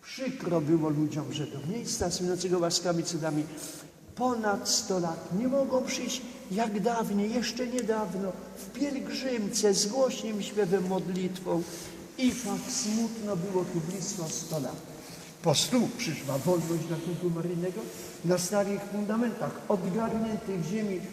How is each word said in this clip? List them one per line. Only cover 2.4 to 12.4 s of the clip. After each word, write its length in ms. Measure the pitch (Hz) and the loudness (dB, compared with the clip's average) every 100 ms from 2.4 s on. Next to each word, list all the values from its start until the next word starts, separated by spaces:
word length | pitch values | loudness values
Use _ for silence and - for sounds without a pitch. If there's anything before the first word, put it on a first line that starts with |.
| 185 180 | 2 2
łaskami, 440 | 170 175 180 170 | 4 2 2 0
cudami 400 | 151 170 160 147 147 - - - - - - - | 0 -2 0 0 -2 -6 -12 -12 -16 -20 -18 0
ponad 540 | 247 233 214 202 - | 0 2 2 0 2
sto 300 | - - 185 | 0 2 0
lat 300 | 170 165 - 175 | 0 -2 -2 0
nie 80 | 254 | 2
mogą 360 | 269 262 254 | 2 4 2
przyjść 380 | - 262 240 - - - - | 2 -2 -2 -4 -8 -12 -4
jak 280 | 190 233 208 | 0 0 2
dawniej, 540 | 208 233 214 202 208 | 2 2 2 2 2
jeszcze 340 | 240 214 240 247 | 2 0 -2 -2
niedawno, 640 | 247 208 220 208 185 190 180 - - | 0 0 0 0 -2 -4 -6 -12 -14
w 140 | - - | -12 -2
pielgrzymce 920 | 285 254 196 - 262 240 202 - 208 | -2 -2 -4 -4 -2 -2 0 4 4
z 140 | 190 202 | 6 2
głośnym 560 | 254 254 - 220 208 | 4 2 2 -4 -4
śpiewem, 440 | 190 202 196 190 185 | -2 0 2 4 2
modlitwą. 760 | 185 165 185 180 - 180 170 175 - - - - - | 0 0 0 -2 -2 -2 0 -2 -8 -12 -14 -12 0
I 140 | 254 | 2
tak 400 | 214 | 2